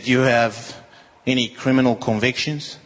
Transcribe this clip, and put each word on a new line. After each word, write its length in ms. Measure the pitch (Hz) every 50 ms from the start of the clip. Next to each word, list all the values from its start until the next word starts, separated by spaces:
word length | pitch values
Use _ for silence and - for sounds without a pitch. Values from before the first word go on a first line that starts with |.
| -
Do 60 | 127
you 100 | 127 123
have 560 | 131 131 120 117 117 113 107 110 120 - - - - - - - - - _ _ _
any 220 | - 131 127 120 107
criminal 480 | - - - 131 131 131 131 127 117
convictions? 800 | - - - 113 107 104 127 127 - - 156 151 147 143 - - - -